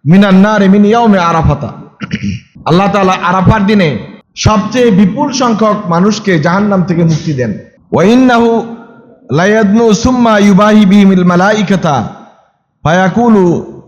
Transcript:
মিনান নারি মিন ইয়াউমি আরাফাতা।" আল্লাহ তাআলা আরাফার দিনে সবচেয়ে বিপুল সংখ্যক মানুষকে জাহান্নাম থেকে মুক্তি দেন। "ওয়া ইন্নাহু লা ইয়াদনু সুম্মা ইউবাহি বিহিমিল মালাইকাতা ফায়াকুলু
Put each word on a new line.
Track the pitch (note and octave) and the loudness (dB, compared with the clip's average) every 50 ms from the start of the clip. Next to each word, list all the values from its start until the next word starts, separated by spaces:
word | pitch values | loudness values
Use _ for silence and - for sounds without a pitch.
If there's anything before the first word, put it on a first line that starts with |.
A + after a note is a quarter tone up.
| - | 2
মিনান | C3+ F3 G3+ G#3 G3+ F#3+ | 2 2 4 4 4 4
নারি | F#3+ G3 G#3+ G#3+ G#3 G3+ F#3+ | 2 2 2 2 0 2 2
মিন | G3 G#3 G3+ | 2 2 2
ইয়াউমি | G3+ A3 A#3+ A#3+ A3 G3+ F#3 | 2 2 2 2 2 0 0
আরাফাতা।" | E3+ E3+ E3 D#3+ D3+ - C#3+ - C3+ G2+ - - - - _ _ - - - - - G2+ F#2 - _ _ _ - - | 0 -2 -2 0 0 0 -2 -2 -6 -12 -14 -16 -20 -20 _ _ -12 -10 -10 -8 -8 -8 -8 -10 _ _ _ -10 -4
আল্লাহ | - D#3 F#3 G3+ G3 | -2 0 0 0 0
তাআলা | F#3+ G3+ G3 F#3+ | 0 0 0 -2
আরাফার | F#3 - F3 F3 F3+ F#3+ F#3 F3 A3 G#3+ G3 | -2 -2 -4 -2 -2 0 0 0 0 0 0
দিনে | G3 A3 G#3 F3+ D3+ B2+ G#2 - - - - _ _ _ | 0 0 0 0 -2 -4 -6 -12 -14 -20 -20 _ _ _
সবচেয়ে | - - G#3 G#3+ G3+ - - - B3+ B3 A#3+ | -4 -2 -2 0 0 -2 -4 -2 0 0 2
বিপুল | G3 F3+ G#3 F3 F3 C4+ D4 C#4+ | 2 2 2 0 0 -4 -6 -6
সংখ্যক | A#3+ - C4 A#3 A3+ F3+ A3 G#3+ G#3 G#3 - E3+ | -4 -4 -2 -2 -2 -2 -2 -2 -2 -4 -4 -4
মানুষকে | E3+ E3+ F#3 G#3+ G#3 G#3+ - G3 F3+ D#3 | -2 0 0 -2 -2 -4 -4 -2 -2 -2
জাহান্নাম | C#3 E3+ F3 G3 G#3 G#3 G3 F#3+ | -2 -2 -2 -2 -2 -2 -2 -2
থেকে | E3+ C#3+ E3+ E3 E3 | -2 -2 -2 -2 0
মুক্তি | E3 D#3+ D3 - D#3+ | 0 -2 -2 -4 -6
দেন। | D3 B2+ A#2+ G#2+ F#2+ - - - _ _ _ _ | -6 -4 -6 -6 -8 -10 -14 -20 _ _ _ _
"ওয়া | - B2+ E3+ | -2 0 2
ইন্নাহু | G3+ A#3+ B3+ C4 B3+ A#3+ A#3 A#3 A#3 A#3 A3+ - - - - - - - - - - - _ _ - | 2 2 2 2 2 2 2 0 0 0 -2 -4 -8 -16 -18 -20 -20 -20 -20 -20 -20 -20 _ _ -4
লা | B2+ D3+ F3+ | -2 0 0
ইয়াদনু | G3+ G#3+ A3 A3 G3 G3+ A#3 A#3 A3+ | 2 2 0 0 2 2 2 2 2
সুম্মা | G#3 - - C4 B3+ B3 A#3+ A3+ G#3+ G#3 | 0 0 0 -2 0 0 0 2 2 2
ইউবাহি | G3+ G#3 G3 F#3 G#3 G#3+ G#3+ G#3+ G#3 | 2 2 4 4 2 4 4 4 4
বিহিমিল | F#3 G3 G#3 G3 F#3+ F#3+ F#3 F3+ | 4 4 4 4 4 2 2 2
মালাইকাতা | F3 F3+ F3 F#3 G#3 A3 A3 G3 E3 G3+ E3+ - E3 C#3 B2 - - - - - - _ _ _ _ _ _ _ _ _ _ | 2 2 2 0 0 0 -2 -2 -2 -2 -2 -2 -2 -2 -4 -4 -8 -12 -18 -20 -20 _ _ _ _ _ _ _ _ _ _
ফায়াকুলু | - D3 E3 F#3 F#3+ F#3 F3+ G#3+ A#3+ A#3+ A3 G3+ F#3 F3 D#3+ - G#2 - - - - | -2 -2 0 0 0 0 0 0 2 2 2 2 2 0 0 -2 -6 -12 -18 -20 -20